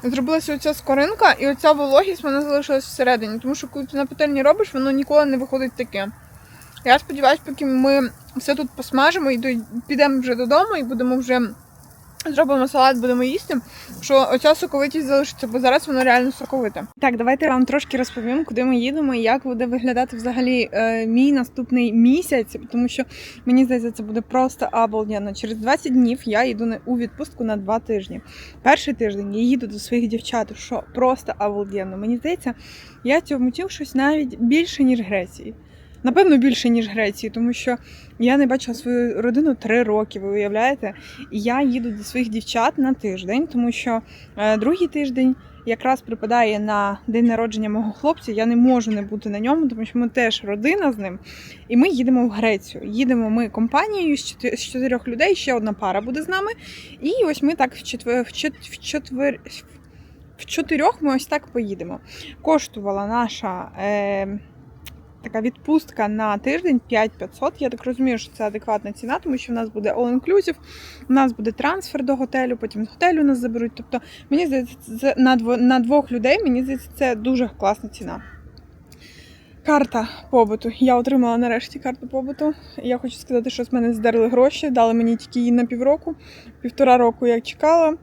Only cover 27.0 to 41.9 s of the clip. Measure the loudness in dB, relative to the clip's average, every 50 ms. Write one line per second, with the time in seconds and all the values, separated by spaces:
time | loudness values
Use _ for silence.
27 | -4 -6 -6 -10 -12 -12 -8 -8 -4 -4 -4 -4 -2 -2 -2 -2 -2 -2 -4 -4
28 | -4 -6 -14 -14 -14 -18 -20 -20 -20 -20 -20 -2 4 4 4 4 2 -6 -4 -2
29 | -2 -4 -4 -6 -8 -6 -2 0 0 2 0 0 -2 -8 -10 -12 -8 -4 -2 -2
30 | 0 -2 -4 -6 -6 -4 -4 -4 -4 -6 -8 -16 -10 -8 -8 -8 -8 -8 -4 0
31 | 0 0 0 -2 -4 -10 -6 -4 -4 -4 -2 -4 -6 -6 -6 -8 -6 -6 -8 -6
32 | -4 -4 -4 -2 -2 -4 -4 -4 -4 -8 -8 -8 -16 -20 -20 -20 -20 -20 -20 -10
33 | -2 0 0 0 0 -2 -2 0 0 -2 -2 -4 -8 -8 -8 -10 -12 -4 -2 0
34 | 2 2 2 0 -2 -4 -4 -2 2 2 4 2 2 0 0 2 2 4 4 2
35 | 0 -2 -2 -4 -4 -6 -12 -16 -16 -16 -16 -16 -20 -20 -20 -20 -20 -20 -20 -4
36 | -4 2 4 6 6 6 6 6 6 4 2 2 0 2 2 2 0 -2 -2 -2
37 | -2 -2 -2 -4 -10 -8 -4 -2 -2 -2 -4 -4 -2 -4 -4 -4 -6 -20 -20 -20
38 | -20 -20 -6 0 2 4 4 4 4 4 2 -2 -2 -6 -10 -8 -4 -2 0 0
39 | 0 0 -2 0 -2 0 2 2 2 2 0 -2 0 0 2 2 2 2 0 0
40 | 0 -2 -6 -8 -6 -4 -2 -2 -2 0 0 2 2 0 0 -2 -6 -10 -10 -12
41 | -20 -20 -18 -18 -16 -8 -8 -4 -2 -2 0 0 0 0 0 -2 -4 -6